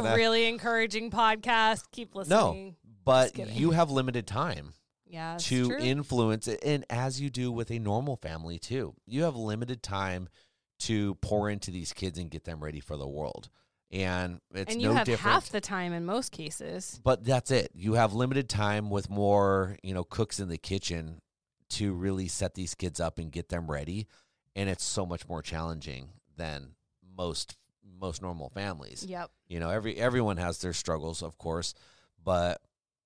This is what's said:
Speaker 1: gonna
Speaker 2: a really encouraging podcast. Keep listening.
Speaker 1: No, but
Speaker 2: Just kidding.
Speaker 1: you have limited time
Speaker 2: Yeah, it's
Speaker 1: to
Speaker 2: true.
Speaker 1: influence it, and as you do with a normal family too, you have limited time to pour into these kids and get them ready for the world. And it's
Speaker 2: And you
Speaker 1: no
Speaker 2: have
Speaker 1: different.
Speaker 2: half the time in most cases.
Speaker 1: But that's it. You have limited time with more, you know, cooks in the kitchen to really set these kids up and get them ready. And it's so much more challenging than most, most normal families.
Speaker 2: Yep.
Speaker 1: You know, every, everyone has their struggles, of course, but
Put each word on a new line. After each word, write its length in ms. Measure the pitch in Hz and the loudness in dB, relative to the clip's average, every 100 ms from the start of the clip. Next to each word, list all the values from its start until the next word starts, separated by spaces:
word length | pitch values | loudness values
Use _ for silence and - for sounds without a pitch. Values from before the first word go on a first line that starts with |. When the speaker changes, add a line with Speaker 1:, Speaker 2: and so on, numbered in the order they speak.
Speaker 1:
gonna 100 | 220 | 4
Speaker 2:
a 20 | 226 | 4
really 300 | 226 226 226 | 4 4 2
encouraging 640 | 233 233 226 226 214 226 | 0 0 2 2 -2 -2
podcast. 720 | 208 220 220 240 226 220 214 - | 4 4 4 2 4 4 2 -4
Keep 220 | - 226 196 | -14 -12 -8
listening. 220 | 156 208 | 4 6
Speaker 1:
No, 380 | 139 82 196 175 - 104 135 | 6 2 -8 -16 -20 -2 6
but 180 | 131 | 6
Speaker 2:
Just 100 | 123 104 | 6 2
kidding. 200 | 110 113 | -4 2
Speaker 1:
you 160 | 160 | 4
have 180 | 165 160 | 6 6
limited 360 | 135 127 120 107 | 4 2 -2 -2
time 460 | 104 165 90 71 - _ _ _ | -2 0 -2 -8 -18 _ _ _
Speaker 2:
Yeah, 280 | 165 165 170 | -10 -8 -4
it's 100 | 165 | 0
Speaker 1:
to 200 | 127 123 | 2 2
Speaker 2:
true. 80 | - | 2
Speaker 1:
influence 720 | 127 139 143 123 113 110 120 | 2 0 2 4 4 2 -2
it, 100 | 110 143 | -2 0
and 180 | 147 - | 0 0
as 320 | 117 131 131 | -2 -2 -2
you 80 | 139 | -4
do 240 | 120 123 | -2 -2
with 180 | 117 113 | -2 -4
a 80 | 117 | -2
normal 380 | 104 107 143 123 | 0 0 0 -4
family 420 | - 80 82 85 | -6 -8 -8 -10
too, 340 | - 131 92 - - | -4 -4 -4 -10 -6
you 180 | 127 | 0
have 140 | 165 123 | 0 0
limited 440 | 110 107 120 127 | -2 -2 -4 -6
time 460 | - 98 95 90 90 _ _ _ _ _ | -4 -2 0 -2 -6 _ _ _ _ _
to 360 | - 107 101 92 | 0 2 0 -2
pour 280 | - 104 104 | 0 0 0
into 220 | 104 95 | -2 -6
these 220 | 90 82 | -6 -8
kids 260 | - 92 85 | -6 -6 -4
and 100 | 82 | -8
get 140 | 78 | -8
them 180 | - 80 | -10 -8
ready 200 | 76 76 | -8 -8
for 160 | - 76 | -8 -8
the 100 | 69 | -6
world. 400 | 71 71 - - _ _ _ _ | -4 -6 -8 -16 _ _ _ _
And 520 | 92 92 90 90 87 _ | -4 -2 0 -2 -8 _
it's 200 | 95 92 | -8 -6
Speaker 2:
And 80 | - | 0
you 80 | - | 4
Speaker 1:
no 60 | 240 | 4
Speaker 2:
have 100 | 208 | 4
Speaker 1:
different. 260 | - 202 | 2 4
Speaker 2:
half 140 | 349 - | 2 2
the 120 | 208 | -6
time 320 | - 196 175 | -4 -4 -2
in 100 | 170 170 | -4 -2
most 280 | 226 254 | -2 -4
cases. 640 | - 160 - - 180 - - 131 | -8 -10 -8 -8 -8 -10 0 2
Speaker 1:
But 180 | 120 | 4
that's 280 | 113 127 - | 4 2 4
it. 200 | 131 - | 2 2
You 200 | - 101 | -2 2
have 200 | 113 110 | 6 4
limited 360 | 107 127 135 127 | 4 2 2 0
time 400 | 104 104 104 107 | 0 2 2 0
with 200 | 101 98 | -2 0
more, 680 | 101 101 101 98 98 95 101 | 2 6 8 8 4 2 -4
you 120 | 92 | -4
know, 100 | 92 | -4
cooks 380 | 87 - 110 - | -2 -2 -2 -2
in 80 | 95 | -4
the 80 | 82 | -6
kitchen 640 | - 95 - 85 80 82 _ _ _ _ _ | -2 -4 -2 -4 -6 -12 _ _ _ _ _
to 240 | - 104 | -2 0
really 340 | 90 95 95 92 | 0 0 0 -2
set 260 | - 95 | -2 -4
these 220 | - 90 - | -4 -8 -4
kids 240 | 90 78 | -4 -2
up 180 | 82 - | -4 -4
and 140 | 82 | -8
get 160 | 85 - | -8 -6
them 240 | 85 80 | -6 -4
ready. 360 | 73 76 98 107 _ _ _ _ 98 | -4 -4 -6 -8 _ _ _ _ -4
And 100 | 98 | -2
it's 140 | 90 | -2
so 220 | - - 90 | -2 -2 -2
much 240 | 87 - | -6 -6
more 120 | 82 | -8
challenging 680 | - 82 82 80 - 64 71 95 _ - | -6 -4 -4 -6 -8 -12 -14 -20 _ -10
than 360 | 80 73 67 - _ _ 92 92 | -8 -8 -12 -20 _ _ _ -6
most, 380 | 87 76 - - _ _ 104 90 | -4 -4 -8 -12 _ _ -20 -8
most 240 | 95 82 | -8 -6
normal 280 | 92 85 67 | -8 -8 -10
families. 560 | 95 101 82 57 - 190 | -6 -6 -8 -12 -14 -12
Speaker 2:
Yep. 240 | 180 170 _ _ | -10 -12 _ _
Speaker 1:
You 140 | 85 | -4
know, 80 | 82 | -2
every, 260 | 107 107 - | -2 -2 0
everyone 400 | 120 123 110 87 | 2 2 2 0
has 220 | 87 85 | -2 -2
their 140 | 90 | -4
struggles, 480 | 87 - 80 80 82 | -4 -2 -2 -4 -6
of 140 | 82 - | -10 -8
course, 360 | 82 80 82 - - _ _ _ | -4 -4 -4 -10 -20 _ _ _
but 400 | 85 90 87 - _ _ _ _ | 2 4 2 0 _ _ _ _